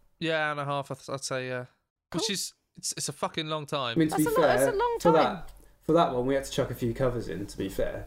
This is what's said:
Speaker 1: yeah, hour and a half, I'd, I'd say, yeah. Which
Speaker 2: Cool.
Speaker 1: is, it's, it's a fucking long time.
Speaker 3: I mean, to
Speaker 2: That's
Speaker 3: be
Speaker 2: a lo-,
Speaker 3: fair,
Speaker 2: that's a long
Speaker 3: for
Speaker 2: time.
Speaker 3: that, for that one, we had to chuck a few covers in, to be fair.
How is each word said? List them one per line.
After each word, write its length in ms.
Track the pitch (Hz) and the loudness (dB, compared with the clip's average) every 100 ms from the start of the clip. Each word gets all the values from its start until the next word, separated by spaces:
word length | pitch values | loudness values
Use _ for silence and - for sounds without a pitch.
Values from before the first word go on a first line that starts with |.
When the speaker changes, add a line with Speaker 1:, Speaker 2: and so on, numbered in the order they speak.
| _ _ | _ _
Speaker 1:
yeah, 260 | 160 160 151 | -2 0 0
hour 40 | |
and 80 | 147 | -2
a 40 | |
half, 260 | 139 143 139 | -2 -2 -4
I'd, 220 | 135 - | -10 -8
I'd 100 | 135 | -8
say, 260 | - 131 127 | -4 -4 -4
yeah. 180 | 127 127 _ _ _ _ | -6 -8 _ _ _ _
Which 120 | 294 427 | -4 -2
Speaker 2:
Cool. 40 | |
Speaker 1:
is, 220 | 392 - - _ - | -2 -6 -12 _ -10
it's, 140 | - - | -8 -6
it's 120 | - | -8
a 20 | |
fucking 340 | - 185 - 156 | -4 -6 -4 -4
long 200 | 156 147 | -6 -4
time. 280 | 147 123 117 | -2 0 2
Speaker 3:
I 20 | |
mean, 100 | 160 | 2
to 40 | - | 2
Speaker 2:
That's 80 | |
Speaker 3:
be 100 | - | 2
Speaker 2:
a 40 | 453 | 4
lo-, 80 | - | 4
Speaker 3:
fair, 80 | - | 4
Speaker 2:
that's 180 | - | 4
a 40 | 392 | 2
long 180 | 480 466 | 0 2
Speaker 3:
for 120 | 175 | 4
Speaker 2:
time. 20 | 160 - | 6 4
Speaker 3:
that, 160 | 92 - - - _ | 0 -10 -16 -20 _
for 100 | - | 2
that 220 | 160 165 | 4 4
one, 100 | 123 | 2
we 100 | 127 | 0
had 100 | 135 | 0
to 60 | 135 | 0
chuck 200 | - 120 | -2 -2
a 40 | |
few 200 | 120 120 | -2 -2
covers 340 | 113 131 117 - | 0 0 0 -4
in, 160 | 85 101 | -6 -8
to 120 | - | -6
be 100 | 98 | -4
fair. 380 | - 110 110 | -2 -4 -4